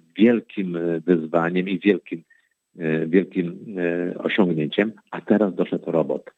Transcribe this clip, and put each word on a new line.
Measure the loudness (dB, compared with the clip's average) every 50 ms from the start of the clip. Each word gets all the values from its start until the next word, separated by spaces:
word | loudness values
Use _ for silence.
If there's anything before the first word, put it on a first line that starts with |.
| _ _ 2
wielkim, | 4 6 6 4 4 0 -6 -6 -6 -4 -4 -2
e, | -2 -2 -2 -2 0
wyzwaniem | 2 2 2 2 2 0 0 0 0 2 0 -2 -2 -2
i | -2 0
wielkim, | 2 2 2 2 0 -8 -12 -12 -12 _ _ _ _ _ _ _ _ _ _ -6
e, | -4 -2 0 -2 0
wielkim, | 2 2 2 2 2 -2 -4 -4 -4 -6 -10 -12 -10 -6 -4
e, | -2 -2 -2 -2 -2 -4 -4 -4
osiągnięciem, | -4 -2 0 2 2 2 2 -2 -2 -2 0 -2 -2 -2 -2 -12 _ -12
a | -12 -6
teraz | 0 2 2 4 2 2 0
doszedł | -2 -4 -2 -2 -6 -4 -2
robot. | 0 0 0 0 -2 -6 -8 -14 _